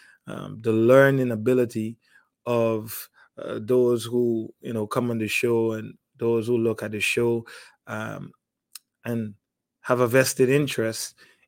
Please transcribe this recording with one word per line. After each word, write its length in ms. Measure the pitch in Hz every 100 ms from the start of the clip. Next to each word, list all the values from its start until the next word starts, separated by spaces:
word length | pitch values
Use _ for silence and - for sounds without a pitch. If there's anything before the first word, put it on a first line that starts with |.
| - _ -
um, 300 | - - 110
the 100 | 113
learning 600 | 110 113 131 139 135 127
ability 640 | 110 113 127 120 117 110 117 _ _ _ _ 123
of, 640 | 120 113 110 110 - - _ _ -
uh, 220 | - 113
those 420 | 110 127 123 120
who, 480 | 113 120 120 113 110 -
you 120 | 131
know, 140 | 113 107
come 240 | 131 120
on 80 | 113
the 80 | 107
show 460 | - 123 117 113
and 200 | 110 110 - _ -
those 300 | 117 117 110
who 100 | 120
look 240 | 113 110
at 100 | 107
the 80 | 107
show, 460 | - - 120 117 117 - - _ -
um, 440 | 110 110 98 - - _ _ _ - _ _ 120
and 280 | 117 107 104 _ _ _ _
have 180 | - 123
a 80 | 123
vested 420 | 131 127 - 127
interest 640 | 143 139 - 113 113 - - _ _